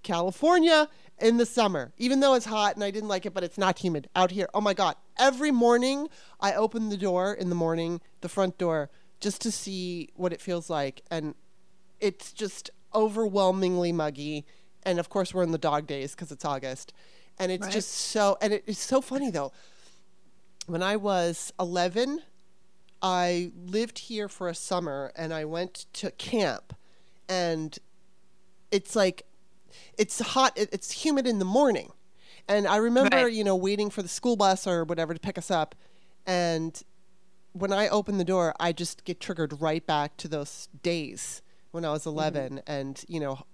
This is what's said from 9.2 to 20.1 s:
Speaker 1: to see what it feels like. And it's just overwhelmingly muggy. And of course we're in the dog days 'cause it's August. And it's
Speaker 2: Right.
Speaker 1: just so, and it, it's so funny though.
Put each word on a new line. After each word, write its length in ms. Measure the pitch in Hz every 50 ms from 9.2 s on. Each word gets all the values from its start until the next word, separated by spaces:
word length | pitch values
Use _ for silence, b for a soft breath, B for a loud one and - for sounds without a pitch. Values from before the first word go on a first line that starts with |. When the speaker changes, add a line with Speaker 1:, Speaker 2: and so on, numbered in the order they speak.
| - 202 196 -
Speaker 1:
to 100 | - 233
see 580 | 202 - - 196 190 185 180 180 175 170 156 - -
what 160 | - 180 180 170
it 80 | -
feels 280 | - - 175 175 165 -
like. 320 | 170 151 143 135 - - - -
And 240 | 170 165 151 151 - - - - - - - - - - - - - -
it's 320 | 214 202 185 - - - -
just 380 | - 214 190 - - - - - - - - -
overwhelmingly 960 | 214 220 220 202 220 226 208 190 208 196 185 185 190 190 180 185 180 175 170
muggy. 540 | 170 165 156 151 147 139 147 151 151 147 143 b b b b b b - -
And 160 | 190 180 175
of 100 | 170 -
course 240 | - 202 185 - -
we're 100 | 185 180
in 80 | 165
the 60 | 165
dog 300 | 156 - 156 147 147 151
days 260 | 151 147 139 131 147 -
'cause 180 | - 175 147
it's 140 | 143 - -
August. 480 | 151 143 135 135 131 131 - - - - b b b b b b b b -
And 120 | 190 185
it's 120 | 185 185 202
Speaker 2:
Right. 80 | 190 196
Speaker 1:
just 160 | 214 196 -
so, 460 | - - - - - 220 208 202 196 -
and 120 | - 208 208
it, 100 | - -
it's 160 | - 208 - -
so 180 | - 262 262
funny 300 | 262 - 262 277 277 247
though. 200 | 170 156 139 131 b b b b b b b b b b b -